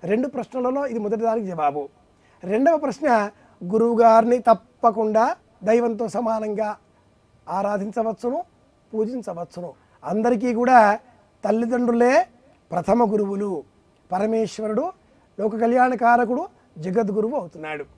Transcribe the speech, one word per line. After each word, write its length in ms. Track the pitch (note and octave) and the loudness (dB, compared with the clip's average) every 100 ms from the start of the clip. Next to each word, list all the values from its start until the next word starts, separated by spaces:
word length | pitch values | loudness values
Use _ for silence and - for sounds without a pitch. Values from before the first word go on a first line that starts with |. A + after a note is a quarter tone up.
రెండు 240 | E3+ G#3+ C4 | -2 -2 -2
ప్రశ్నలలో 600 | B3 A3+ B3+ B3 C4+ C#4+ | -4 -8 -4 -4 -2 -4
ఇది 120 | A3+ | -4
మొదటి 220 | G3+ G3+ | -4 -2
దానికి 260 | A3+ A3+ G3 | -2 -2 -4
జవాబు. 420 | E3+ D3+ C#3+ C#3 _ _ _ _ _ | -2 0 0 -8 _ _ _ _ _
రెండవ 340 | - G#3+ C#4 D#4+ | -4 2 4 2
ప్రశ్న, 540 | D4+ G#3 D4+ A#3 G#3 - _ _ F3+ | 0 -2 2 2 0 -6 _ _ -4
గురువుగారిని 720 | A3 A#3 A3+ A#3 A3+ A3+ B3 | 0 2 6 8 8 6 2
తప్పకుండా 1000 | A#3 A3 _ _ A#3 A3 A3 G#3+ B3 F4+ _ _ | 4 2 _ _ 0 2 0 2 2 0 _ _
దైవంతో 440 | F#3+ A#3 A#3+ G#3+ A3+ | 2 2 2 -2 -4
సమానంగా 720 | G3 A#3 A3 G#3+ G#3 G#3+ G#3 _ _ _ _ _ _ - | -2 -2 -2 -4 -4 -4 -6 _ _ _ _ _ _ -8
ఆరాధించవచ్చును, 960 | F3+ G3 G#3 G3+ G#3+ A3+ G#3+ A#3+ C#4+ F4+ _ _ _ _ | -4 -2 -2 -4 -4 -4 -2 -4 -4 -8 _ _ _ _
పూజించవచ్చును. 800 | A3 G#3+ B3+ G#3 E3+ E3+ - F3 - _ _ | -4 -4 -4 -8 -10 -10 -12 -14 -16 _ _
అందరికీ 500 | C3 G3 A3+ A#3+ B3 | -4 0 2 0 0
కూడా 460 | A#3 B3 B3+ G#3 G#3+ _ _ _ _ G#3 | 0 2 2 2 -2 _ _ _ _ -4
తల్లిదండ్రులే 840 | A3 A#3 B3 A#3+ A#3 A#3+ C#4 F#4 _ _ _ _ | -2 -2 -2 -2 0 2 2 0 _ _ _ _
ప్రథమ 420 | E3+ E3+ A3 A#3 | -6 0 2 2
గురువులు. 500 | G#3 G3 G3 G3+ E3+ - _ _ _ _ | 0 -2 -4 -4 -6 -10 _ _ _ _
పరమేశ్వరుడు 800 | F3+ G#3+ A3+ A3 - G#3+ G#3+ D#4+ - _ _ _ - | -4 -2 -2 -4 -6 -6 -4 -4 -8 _ _ _ -6
లోక 160 | G#3 G#3+ | -4 0
కళ్యాణకారకుడు, 920 | A#3 B3 B3+ B3 A#3 A#3+ A#3 B3 F4+ _ _ - | 0 4 2 2 4 4 2 -2 -6 _ _ -12
జగద్గురువు 580 | E3 F#3+ G#3+ G#3 G#3+ C4+ | -4 -2 0 0 -2 -4
అవుతున్నాడు. 500 | F3 E3 D#3 D3+ C#3+ | -8 -12 -10 -10 -12